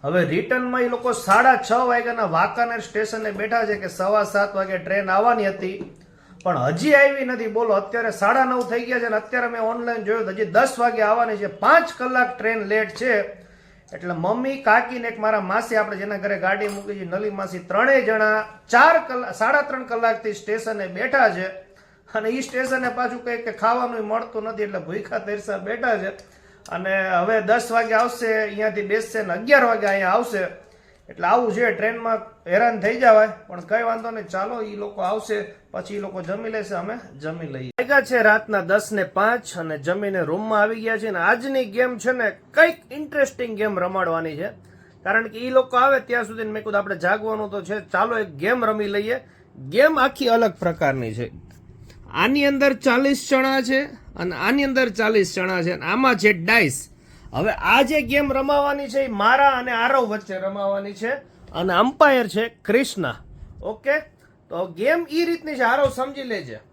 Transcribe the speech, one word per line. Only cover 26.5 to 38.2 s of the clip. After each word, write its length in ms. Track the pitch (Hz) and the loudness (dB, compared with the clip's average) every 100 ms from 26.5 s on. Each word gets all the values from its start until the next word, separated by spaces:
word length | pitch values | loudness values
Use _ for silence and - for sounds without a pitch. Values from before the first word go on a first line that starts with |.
| - - | -20 -10
અને 400 | 170 190 190 190 | -8 -2 -2 2
હવે 320 | 180 185 220 | 0 2 0
દસ 300 | 196 233 233 | 2 0 2
વાગે 240 | 233 226 | -2 2
આવશે, 480 | 220 240 240 226 220 | 2 2 -2 -2 0
અહીંયાથી 400 | 214 202 214 208 | -2 -2 -2 -2
બેસશે 400 | 202 214 220 226 | -2 -2 -2 -6
ને 100 | 196 | -4
અગિયાર 320 | 180 233 285 | -6 4 6
વાગે 220 | 240 220 208 | 6 2 2
અહીંયા 240 | 196 185 | 2 2
આવશે. 360 | 208 240 208 180 - - _ _ _ - | 2 0 -4 -4 -8 -20 _ _ _ -20
એટલે 180 | - 175 | -4 2
આવું 280 | 233 240 | 2 2
છે, 160 | 196 240 | 0 0
ટ્રેનમાં 480 | 180 214 226 233 220 - - - | 0 -2 -2 -4 -4 -6 -16 -2
હેરાન 340 | 185 233 226 | 2 2 2
થઈ 160 | 196 240 | -2 4
જવાય, 320 | 254 214 214 - - | 6 8 6 0 -16
પણ 140 | 175 | -16
કંઈ 220 | 165 220 | -4 -2
વાંધો 280 | 233 226 226 | 0 -4 -6
નહીં, 160 | 220 185 | -10 -8
ચાલો, 360 | 185 208 240 | -6 -6 -6
ઈ 140 | 214 208 | -8 -8
લોકો 240 | 202 202 | -10 -6
આવશે, 400 | 185 214 214 208 196 - _ | -4 -4 -4 -6 -6 -16 _
પછી 240 | - - | -12 -8
ઈ 40 | 202 | -10
લોકો 240 | 196 180 | -8 -10
જમી 280 | 170 202 226 | -8 -8 -6
લેશે, 240 | 220 190 | -8 -6
અમે 200 | 185 185 233 - 139 | -8 -6 -10 -14 -12
જમી 260 | 151 165 156 | -10 -8 -10
લઈએ. 240 | 131 127 - | -10 -10 -6
વાગ્યા 220 | 247 277 | 2 2
છે 220 | - 254 | 4 4